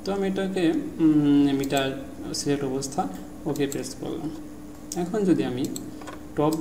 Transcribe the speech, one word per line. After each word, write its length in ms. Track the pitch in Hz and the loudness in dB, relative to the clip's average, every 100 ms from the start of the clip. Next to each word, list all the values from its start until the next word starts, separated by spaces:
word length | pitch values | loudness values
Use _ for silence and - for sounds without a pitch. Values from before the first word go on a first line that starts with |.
তো 80 | - | -2
আমি 160 | 196 196 | 0 0
এটাকে, 440 | 190 190 190 165 165 - - | 0 -2 2 2 2 -2 4
উম, 500 | 160 151 147 143 143 139 | 6 6 6 6 6 4
মিটার 460 | 139 139 135 135 - - - | 2 2 0 -2 -10 -10 -8
সিলেক্ট 300 | - 147 139 | -4 0 0
অবস্থা 440 | 139 131 139 - 190 - - - 165 | 0 -2 -2 -2 -4 -6 -12 -8 -4
ওকে 200 | 143 139 | 0 0
press 300 | 131 123 - | -2 -6 -8
করলাম। 300 | 135 131 - - - - - - - | -6 -6 -6 -8 -12 -14 -16 -14 -8
এখন 300 | 170 175 214 | -4 -2 0
যদি 200 | 190 147 | 4 4
আমি 200 | 131 123 151 - - - - - - - | 2 -2 -4 -6 -10 -12 -12 -14 -8 0
top 180 | 147 160 | 2 4